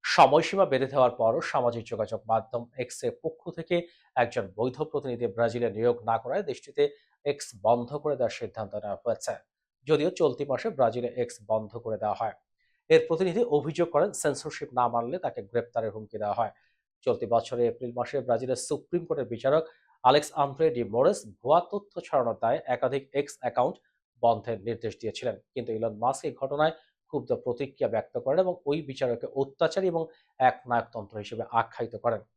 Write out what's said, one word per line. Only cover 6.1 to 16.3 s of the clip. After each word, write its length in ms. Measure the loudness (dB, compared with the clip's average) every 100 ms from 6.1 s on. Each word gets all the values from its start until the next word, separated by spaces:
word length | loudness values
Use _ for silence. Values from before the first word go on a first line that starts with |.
| -2
করায় 200 | -2 -6 -4
দেশটিতে 340 | -10 -10 0 0 0 _ _ -6
এক্স 160 | -6 -8 -4 2
বন্ধ 240 | 2 0 -6
করে 120 | -4 -2
দেওয়ার 180 | -2 -4
সিদ্ধান্ত 340 | -10 -8 -8 -8
নেওয়া 180 | -6 -6
হয়েছে। 300 | -4 -4 -4 -8 _ _ _ _ 0
যদিও 220 | 2 2 2
চলতি 240 | 0 0 -2
মাসে 160 | -2 -2 2
ব্রাজিলে 320 | 2 2 -4 -4
এক্স 140 | -4 -6 -2
বন্ধ 200 | -2 -2 -10
করে 140 | -8 -4
দেওয়া 160 | -2 -2
হয়। 140 | -4 -6 _ _ _ _ _
এর 80 | 4 4
প্রতিনিধি 340 | 0 0 0 2 2
অভিযোগ 300 | 0 0 2 2
করেন, 140 | 0 0
সেন্সরশিপ 480 | -2 -2 -8 -10 -6 0
না 60 | 2
মানলে 240 | 2 -2 -4 -4
তাকে 140 | -6 -4
গ্রেপ্তারের 420 | -4 -2 -4 -4
হুমকি 240 | -6 -12 -6
দেওয়া 160 | -2